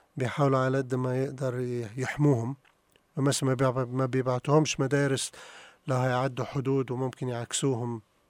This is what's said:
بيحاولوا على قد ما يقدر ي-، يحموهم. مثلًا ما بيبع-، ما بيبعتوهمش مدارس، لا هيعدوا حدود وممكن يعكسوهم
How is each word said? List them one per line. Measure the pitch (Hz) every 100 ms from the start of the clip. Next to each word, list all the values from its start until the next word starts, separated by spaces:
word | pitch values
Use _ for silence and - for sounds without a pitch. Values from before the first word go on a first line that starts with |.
| _ 143
بيحاولوا | 123 - 139 131
على | 131 135
قد | 127
ما | 127 127 127
يقدر | 139 135 131 127
ي-، | 123 120 110 123
يحموهم. | 127 147 147 120 117 139 _ _ _ _ _ -
مثلًا | 139 - 135
ما |
بيبع-، | 127 135 123 123
ما | 127 131
بيبعتوهمش | 131 127 127 - 156 151 -
مدارس، | 135 143 139 131 - - - - - - -
لا | 127
هيعدوا | 127 123 135 123
حدود | 117 143 131 135 127
وممكن | 123 131 - 127
يعكسوهم | 117 117 - 139 120 120 113 - _